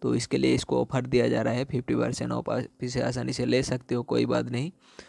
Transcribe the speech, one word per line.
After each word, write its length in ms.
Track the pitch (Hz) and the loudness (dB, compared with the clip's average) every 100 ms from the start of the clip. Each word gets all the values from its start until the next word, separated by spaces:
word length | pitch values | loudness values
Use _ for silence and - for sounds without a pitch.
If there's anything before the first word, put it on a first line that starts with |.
तो 120 | 120 | 0
इसके 240 | 120 - 131 | 0 0 2
लिए 160 | 131 | 4
इसको 260 | 127 - 127 | 2 2 0
ऑफर 260 | 120 131 123 | 0 -2 2
दिया 220 | 123 120 | 4 4
जा 140 | 120 | 2
रहा 120 | 117 | 0
है 100 | 123 | 0
फिफ्टी 300 | 143 123 123 | -2 -4 0
परसेंट 380 | 120 120 120 120 | 0 0 -2 -4
ऑफ। 180 | 120 - | -4 -2
आप 140 | 120 - - | -4 -4 -8
इसे 220 | 123 123 | -6 -2
आसानी 300 | 120 123 127 | -2 -2 -4
से 140 | 127 123 | -2 2
ले 160 | 123 | 2
सकते 320 | 139 127 - | 2 -2 -2
हो, 80 | 123 | -4
कोई 240 | - 120 120 | 0 2 2
बात 200 | 120 120 | 2 0
नहीं। 240 | 120 160 - _ - | -4 -4 -8 _ -20